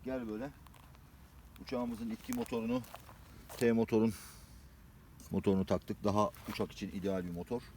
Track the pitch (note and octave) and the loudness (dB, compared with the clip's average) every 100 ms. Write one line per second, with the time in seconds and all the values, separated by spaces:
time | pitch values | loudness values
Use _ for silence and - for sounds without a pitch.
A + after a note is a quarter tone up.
0 | - C3 A#2+ G#2+ C#3+ - - - - - | -4 -6 -4 -6 -6 -10 -20 -20 -20 -20
1 | - - - - - - - B2+ A#2+ A2+ | -20 -20 -20 -20 -20 -18 -6 -4 -4 -4
2 | A2+ A2+ - B2 A2+ A#2 A3+ B3 - - | -6 -6 -4 -4 -2 -2 0 -2 -2 -14
3 | - - - - - - A#2+ A2+ A2+ A2 | -16 -20 -20 -20 -14 4 6 6 6 6
4 | A2+ G#2 - - - - - - - - | 4 2 -12 -18 -18 -20 -20 -20 -20 -20
5 | - - - F#2+ G2+ F#2+ F#2+ F#2 - G#2+ | -20 -20 -4 0 4 4 4 0 0 0
6 | G#2 G2+ G#2 - - G2+ F#2+ - G2 G2+ | 2 4 2 0 -10 -4 -4 -4 -8 -4
7 | F#2+ F#2+ F2 F2 F2+ B3 - | -2 0 -2 -6 -4 -6 -6